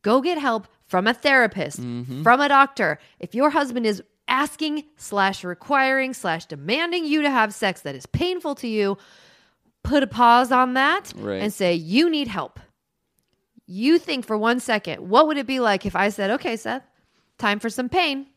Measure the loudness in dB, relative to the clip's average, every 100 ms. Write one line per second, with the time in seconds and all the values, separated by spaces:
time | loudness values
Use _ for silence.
0 | 4 2 2 -2 -2 -2 -6 _ _ 0
1 | 0 0 2 4 4 0 -8 -8 -8 -8
2 | -8 0 4 4 4 4 4 2 -2 -2
3 | _ _ -8 0 2 2 -2 -2 -2 -2
4 | -8 _ -4 -2 -2 -4 -6 -6 -8 _
5 | -6 0 0 -2 -10 -12 -2 0 2 0
6 | -2 -4 -4 -6 -8 -12 -4 -2 0 -4
7 | 0 0 2 2 0 0 -4 -4 -10 -12
8 | -6 -4 -2 -4 -6 -6 -4 0 0 -2
9 | -10 -20 _ _ _ _ _ _ 0 0
10 | 0 4 6 6 4 2 2 2 0 0
11 | -6 -10 -6 -4 -4 0 0 0 0 2
12 | 2 0 -4 -6 -10 -14 -20 _ _ _
13 | _ _ _ _ _ _ -16 -2 2 2
14 | 2 -6 -2 0 0 0 0 -2 -2 -10
15 | 2 4 4 2 -2 0 2 0 0 0
16 | 0 0 -2 -2 -4 -6 -6 -8 _ _
17 | _ _ _ _ -2 -2 -4 -4 -2 0
18 | 0 -2 -8